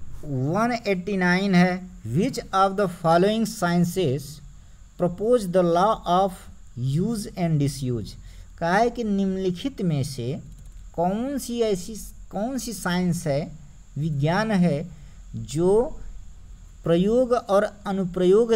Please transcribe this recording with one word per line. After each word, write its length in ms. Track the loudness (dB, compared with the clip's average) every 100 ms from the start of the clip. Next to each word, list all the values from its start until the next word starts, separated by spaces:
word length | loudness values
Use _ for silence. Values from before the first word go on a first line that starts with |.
| -6 -8
वन 480 | -6 -2 0 2 0
एटी 440 | 0 -2 -2 -2 0
नाइन 380 | 2 2 4
है, 360 | 4 4 2 -6 -12 -2
which 300 | 0 0 -2 -2
of 220 | 2 4 4
the 80 | 0 0
following 460 | 4 6 6 4 -2
sciences 800 | -2 0 2 2 2 0 0 -6 -14 -18 -20 -20 -20 -20 -4
propose 480 | -2 0 2 2 4
the 160 | 2
law 280 | 4 4 4 2 2
of 260 | 2 2 -2 -16 -20 -16 -6 -2
use 360 | 0 0 -2 -6 -4
and 260 | 0 2
disuse, 500 | 0 -2 -4 -4 -6 -12 -16 -18 -20 -6
कहा 180 | 0 2
है 140 | 2
कि 140 | 0
निम्नलिखित 760 | -2 0 0 0 -2 -2 -6 -4
में 200 | -2 0
से 340 | -2 -4 -6 -6 -8 -18 -18 -18 -12
कौन 440 | -2 0 0 -2 -4
सी 220 | -4 0
ऐसी, 340 | 2 0 -2 -10 -12 -14 -10
कौन 260 | -6 -4 -4
सी 140 | -6
साइंस 540 | -6 -2 0 0 0 0
है, 140 | -2 -4 -10 -18 -20 -12 -6
विज्ञान 520 | -4 0 2 2 2
है 340 | 2 2 2 -4 -12 -18 -18 -12 -10
जो 640 | -6 0 4 4 2 -4 -10 -12 -14 -16 -18 -18 -18 -8
प्रयोग 480 | 0 2 4 2 2
और 320 | 0 2 2 2 -4 -6
अनुप्रयोग 680 | -2 -2 2 6 6 6